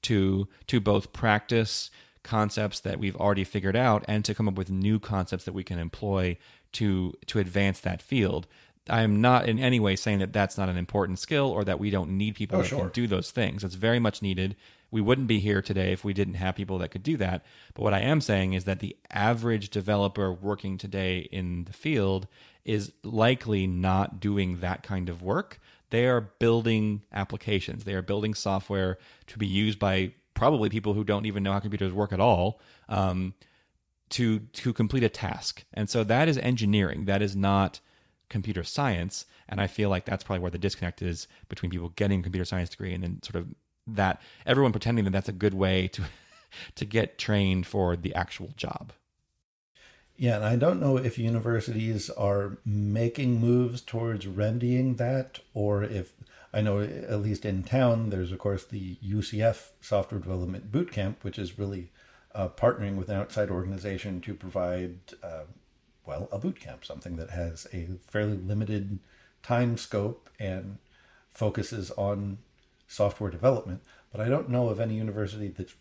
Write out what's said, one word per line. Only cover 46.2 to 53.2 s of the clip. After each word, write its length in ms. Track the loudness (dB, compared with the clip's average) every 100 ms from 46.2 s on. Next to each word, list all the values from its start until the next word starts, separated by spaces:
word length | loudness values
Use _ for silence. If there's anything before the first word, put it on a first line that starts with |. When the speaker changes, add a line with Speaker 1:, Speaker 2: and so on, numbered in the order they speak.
| -20 -20
Speaker 1:
<laughs> 360 | _ -18 -16 -10
to 100 | -2
get 340 | 0 0 -4
trained 480 | 0 2 4 2 0
for 280 | 0 0 0
the 200 | -2 -4
actual 340 | -4 -6 -12 -10
job. 340 | -10 -8 -14 -20 _ _ _ _ _ _ _ _ -20 _ _ 0
Speaker 2:
Yeah, 200 | 2 2
and 80 | 2
I 100 | 4
don't 240 | 4 4
know 180 | 2 2
if 220 | 0 -2
universities 880 | 0 0 0 -2 0 -2 -2 -2 -4
are 480 | -2 0 2 -2 -6 -2
making 720 | 0 0 2 0 0